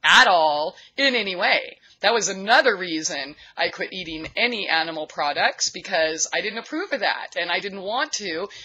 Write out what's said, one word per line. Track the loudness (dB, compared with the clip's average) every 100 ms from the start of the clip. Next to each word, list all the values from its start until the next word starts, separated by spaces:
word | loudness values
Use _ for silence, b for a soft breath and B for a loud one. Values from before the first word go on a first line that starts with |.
at | 6 8 8
all | 6 4 2 -2 -6 B 0
in | 2 2
any | -2 0
way. | 2 2 -2 -12 b b
That | 2
was | 2 0
another | -4 4 4 6 2
reason | -2 -4 -4 -6 -8 -12 B -4
I | -4
quit | -2 -8
eating | -8 -10 -10 -8 -2
any | -2 -2 -2
animal | 0 0 -6 -8
products, | -4 -2 0 0 0 -4
because | -6 -4 0 0 0 -4
I | -2
didn't | -4 -8
approve | -8 -8 -6
of | -2
that. | -2 -4 -6 -6
And | -4
I | -4
didn't | -4 -8
want | -6 -4 -4
to | -6 -6 -6 -8 B